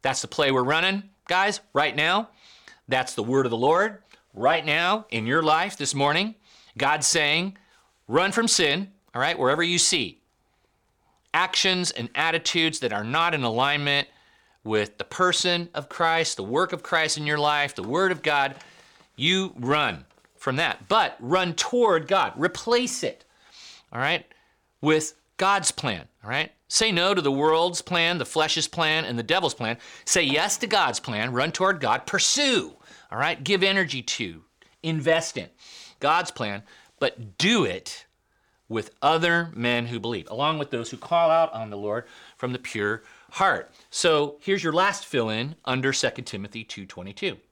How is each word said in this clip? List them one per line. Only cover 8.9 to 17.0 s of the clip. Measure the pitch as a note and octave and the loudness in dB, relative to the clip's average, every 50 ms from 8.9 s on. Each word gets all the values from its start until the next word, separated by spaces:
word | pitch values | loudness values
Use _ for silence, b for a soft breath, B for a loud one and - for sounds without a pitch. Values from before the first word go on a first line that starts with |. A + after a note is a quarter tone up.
| _ _ _ _ - | _ _ _ _ -4
all | B2 | -2
right, | C3 D#3 E3+ D#3 | 0 0 0 2
wherever | C3+ B2+ C#3+ D#3 | 2 2 2 2
you | E3+ E3+ F3 E3+ | 2 0 2 2
see | - - - D#3+ A#2 E2+ - _ _ _ _ _ _ _ _ _ _ _ _ _ _ _ _ _ _ _ _ _ _ _ - | 2 2 2 0 -2 -4 -8 _ _ _ _ _ _ _ _ _ _ _ _ _ _ _ _ _ _ _ _ _ _ _ 0
actions | D#3+ F3+ F3+ - - - F#3+ F#3 F3+ F3+ - | 0 0 0 0 0 2 2 2 2 0 -2
and | - - A#2 A#2 _ | -4 -6 -8 -6 _
attitudes | - D#3 E3 D#3+ E3 E3 - - F3 D#3+ D#3+ D3+ - | -2 -2 0 0 0 -2 0 0 2 0 0 0 -2
that | - A#2 G#2 | -4 -2 -2
are | G2+ G#2 | -2 -4
not | A2+ C3 D#3+ E3 F3 D#3+ | -2 0 0 0 2 0
in | D3 B2+ | 0 0
alignment | A#2 A2 A#2 C3 C#3 D3 D3 C#3+ C#3+ C#3+ C#3+ C#3 - b b b b b b b b b b _ | 0 2 2 2 2 2 0 0 0 0 0 0 -4 b b b b b b b b b b _
with | G#2+ A2 G#2+ G#2 G2+ - | 0 0 0 0 0 -6
the | - - | -12 -12
person | _ - - F#3 F3+ E3+ - - F3+ F3 F3 F3 F3 - | _ -2 0 2 2 2 2 0 0 0 0 -2 -6 -8
of | D3+ C#3 - | -10 -10 -10
Christ, | - - E3+ E3 E3 E3 E3 D#3+ - - | -4 0 0 2 2 2 0 -2 -4 -6
the | |
work | G2 G2+ A#2+ D3+ F#3 F3+ | -6 -2 0 0 0 0
of | F3+ D#3+ | -4 -10
Christ | - - - D#3+ | -6 -2 0 0